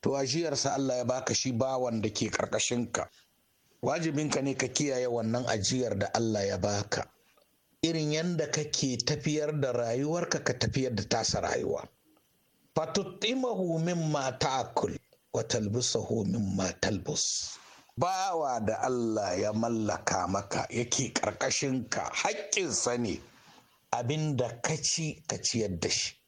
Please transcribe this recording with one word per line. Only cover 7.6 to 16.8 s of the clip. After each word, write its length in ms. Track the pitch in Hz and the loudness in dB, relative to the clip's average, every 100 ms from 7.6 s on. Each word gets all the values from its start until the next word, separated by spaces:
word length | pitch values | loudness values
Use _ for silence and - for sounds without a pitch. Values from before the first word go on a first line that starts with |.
| _ _ | _ _
Irin 300 | 160 165 151 | 0 2 0
yanda 340 | 151 170 170 151 | 0 0 0 0
kake 460 | 151 151 - 135 123 | 0 0 0 0 0
tafiyar 640 | - 151 160 151 147 151 | 0 0 0 0 0 0
da 120 | 135 | 0
rayuwarka, 720 | 120 117 120 143 170 170 156 | 0 0 0 0 0 0 0
ka 80 | - - | 0 0
tafiyar 360 | 113 - 131 | 0 2 0
da 80 | 110 | -2
tasa 360 | - 117 113 107 | 0 0 2 0
rayuwa. 480 | 85 - - - - _ _ _ _ _ _ _ _ | 0 0 0 -2 -6 _ _ _ _ _ _ _ _
Fatut'imahu 1040 | - 160 208 185 - 214 262 254 196 180 165 | -2 0 -2 -2 -2 0 0 0 0 0 2
mimma 600 | 165 175 156 147 131 123 | 2 0 0 2 0 0
ta'kul 600 | 151 131 117 - - - _ - _ | 0 0 0 0 -2 -4 _ -20 _
wa 100 | 123 | -4
talbisahu 840 | 113 117 104 113 120 117 98 113 | 0 0 2 0 2 0 0 0
mimma 480 | 101 117 98 98 92 - | 2 2 2 2 0 0